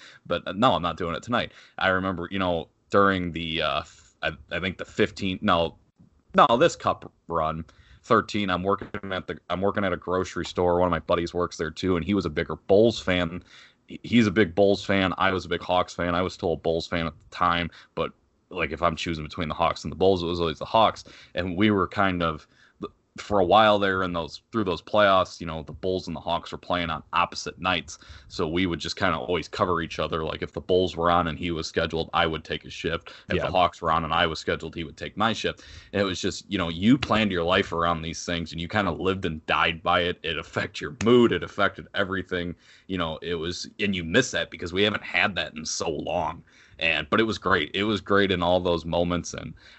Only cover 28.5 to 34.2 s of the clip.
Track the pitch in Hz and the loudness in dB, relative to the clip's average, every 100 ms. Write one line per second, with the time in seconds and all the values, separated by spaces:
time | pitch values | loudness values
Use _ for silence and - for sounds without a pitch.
28.5 | 87 92 82 80 - 95 80 64 87 76 | 0 0 -2 -6 -2 0 0 -2 -4 -2
29.5 | - 95 85 80 - 78 82 78 - 87 | -2 0 0 -2 -4 -4 -2 -4 -6 -8
30.5 | - - 92 90 82 85 87 82 73 87 | -6 0 2 2 2 4 4 2 -2 -4
31.5 | 80 80 85 82 82 80 82 85 78 - | -6 -4 -2 0 -2 -2 0 0 -2 -6
32.5 | 78 - - 82 85 - - - 92 73 | -10 -10 -8 -6 -6 -8 -14 -4 -2 2
33.5 | 90 87 - 82 80 78 82 | 4 2 2 0 0 2 2